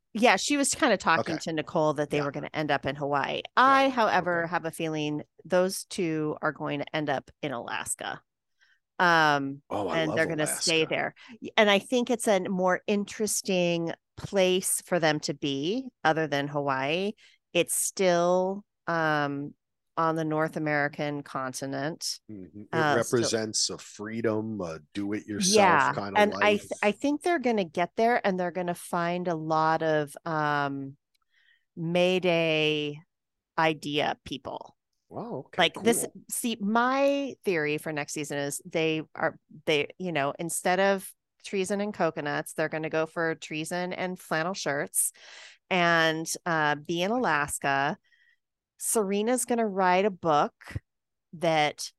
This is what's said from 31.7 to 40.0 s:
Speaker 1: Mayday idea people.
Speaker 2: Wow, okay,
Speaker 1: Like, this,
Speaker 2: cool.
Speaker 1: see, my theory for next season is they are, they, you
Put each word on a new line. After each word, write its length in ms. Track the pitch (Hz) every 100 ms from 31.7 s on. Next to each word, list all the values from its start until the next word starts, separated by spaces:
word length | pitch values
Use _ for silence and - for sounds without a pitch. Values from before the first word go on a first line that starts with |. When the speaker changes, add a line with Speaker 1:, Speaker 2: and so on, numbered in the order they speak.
| -
Speaker 1:
Mayday 1200 | 165 175 180 185 180 165 165 156 151 151 147 147 - _ _ _ _ -
idea 600 | 160 156 151 143 143 - -
people. 520 | 139 - - - _ _ _ _
Speaker 2:
Wow, 360 | - 240 135 143
okay, 220 | - 165
Speaker 1:
Like, 60 | -
this, 220 | 226 226
Speaker 2:
cool. 120 | - - -
Speaker 1:
see, 280 | - 240 226
my 720 | 202 233 247 269 277 277 277 - -
theory 320 | 170 151 151
for 120 | 165
next 200 | 151 143
season 240 | 160 143 143
is 220 | 143 - 175
they 380 | 170 160 156 - -
are, 220 | 160 - _ 156 -
they, 240 | 151 -
you 120 | -